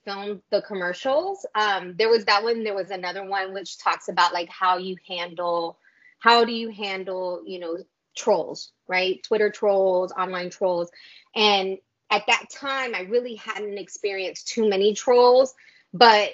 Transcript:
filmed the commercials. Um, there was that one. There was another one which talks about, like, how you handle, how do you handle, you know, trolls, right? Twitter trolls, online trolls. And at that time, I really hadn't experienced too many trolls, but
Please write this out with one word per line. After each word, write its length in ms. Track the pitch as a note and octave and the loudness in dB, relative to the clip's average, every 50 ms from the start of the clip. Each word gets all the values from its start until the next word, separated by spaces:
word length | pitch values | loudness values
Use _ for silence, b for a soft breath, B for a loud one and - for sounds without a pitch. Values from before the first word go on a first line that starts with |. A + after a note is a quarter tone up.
| _ | _
filmed 380 | G#3 G3+ G3 G3+ G#3 G#3 F#3 - _ | -12 -12 -10 -8 -10 -10 -12 -6 _
the 120 | G#3+ G3+ G3 | -2 -2 -2
commercials. 840 | - G#3 F#3+ F3 F3 F3+ - - C4+ C4+ D4+ F4+ F#4+ G4 F#4+ - - - | -4 -6 -6 -4 -4 -6 -4 -2 0 0 0 0 -2 -6 -8 -10 -6 -2
Um, 400 | G#3+ G#3+ G#3 G3 F#3 F3 F3+ F3+ | -2 0 0 0 -2 -4 -6 -2
there 120 | E3+ A3 A3 | 0 2 4
was 160 | A#3 A3+ G3+ | 4 4 4
that 160 | - G#3 G3+ A3 | 2 2 2 2
one. 220 | A#3 A#3 A#3 A3 | 0 -2 -2 -2
There 100 | G#3+ G3+ | -4 -4
was 160 | G3 F#3 F3+ | -4 -6 -6
another 340 | G3+ F#3 F3+ F3+ F3+ G3 G3 | -8 -8 -8 -8 -8 -8 -8
one 300 | F#3+ G3 G3 F#3+ F#3+ F#3+ | -6 -4 -4 -4 -6 -8
which 240 | G3 - - - - | -10 -12 -12 -14 -6
talks 300 | - F#3+ E3+ - - - | -4 -2 -2 -2 -6 -8
about, 240 | F#3 F3+ F3 F3 F3 | -2 0 0 0 0
like, 160 | F3 E3+ E3+ | -2 -6 -8
how 300 | - - F#3+ F#3 F#3 F3+ | -6 -2 -2 0 0 0
you 180 | F#3 F#3+ F#3 F3 _ - | -2 -6 -10 -10 _ -12
handle, 720 | F#3 F3 F3 F3 E3+ E3+ F3 F3 E3+ E3+ E3+ E3 - _ _ _ _ _ _ _ _ _ | -10 -10 -10 -10 -8 -6 -4 -2 -2 -2 -4 -6 -8 _ _ _ _ _ _ _ _ _
how 260 | - A#3 A#3+ A#3 A#3 | 4 6 6 6 6
do 80 | A3+ A#3+ | 4 0
you 180 | A3+ A#3 A3+ | -4 -6 -8
handle, 720 | G#3+ G3 G#3 G3 F#3+ F#3+ F#3 G3 F#3 F#3 F#3 F3+ F3+ E3+ - | -10 -10 -8 -8 -6 -8 -6 -6 -6 -6 -6 -6 -8 -8 -10
you 140 | G3 F#3 F3+ | -12 -12 -10
know, 180 | F3 E3 E3+ F#3 G3 - _ _ _ _ _ | -8 -8 -8 -8 -10 -14 _ _ _ _ _
trolls, 560 | - - A#3 G3+ E3+ - - D3+ - - - _ _ _ - | -4 0 2 2 2 0 -4 -10 -14 -16 -18 _ _ _ -4
right? 340 | F#3 F3+ F#3 F#3+ F#3+ - - | -2 0 0 0 -2 -4 -2
Twitter 280 | - A3+ G#3 G#3+ G#3 | -2 0 2 2 0
trolls, 600 | G#3 - A3+ G#3 G3 F#3+ F#3+ F#3+ F3+ F3+ F#3 F3+ - | 0 0 0 2 4 4 4 4 2 2 0 -2 -4
online 380 | - F3+ F#3 F#3 F3+ F3+ F3+ | -6 -6 -4 -4 -6 -8 -8
trolls. 400 | - - G3+ F#3 F3+ E3+ F3 E3+ b b b b b b b b - | -6 -2 -2 0 0 -2 -4 -6 b b b b b b b b -2
And 440 | A3+ G#3+ G#3 G3+ G3 F#3+ F#3+ F#3+ - _ _ _ _ _ - | 2 4 4 4 2 0 -2 -6 -8 _ _ _ _ _ -2
at 160 | G#3+ G#3 G#3 - | -2 -2 2 0
that 180 | A#3 A#3 A3+ - | 0 0 -2 -6
time, 460 | - - C#4+ C#4 C4+ C4+ C4 A#3+ A3 | -16 -10 -8 -6 -4 -4 -6 -6 -6
I 80 | F3+ F#3 | -8 -6
really 320 | F#3 A3 B3 B3 B3+ A3+ | -2 -2 -2 -2 -2 -6
hadn't 420 | G#3 - A3+ G#3 G3 G#3+ G#3 G3+ | -12 -12 -12 -10 -8 -8 -8 -8
experienced 720 | G3+ F#3 - - - - G3+ G3 F#3+ F#3+ F3 - - - - | -10 -10 -12 -12 -8 -6 -6 -6 -4 -6 -8 -8 -10 -12 -8
too 200 | - A#3 A3 G#3+ | -4 0 0 2
many 260 | G3 F#3+ G3+ G#3+ G#3 | 2 4 2 2 2
trolls, 600 | - - - B3 A#3+ B3 B3 B3 B3+ C4+ B3+ - _ _ _ _ _ _ _ - | 0 2 4 6 6 8 8 8 6 6 4 0 _ _ _ _ _ _ _ 2
but 380 | F3 B3 A#3 A3 G#3 G3+ - | 6 8 8 8 6 4 0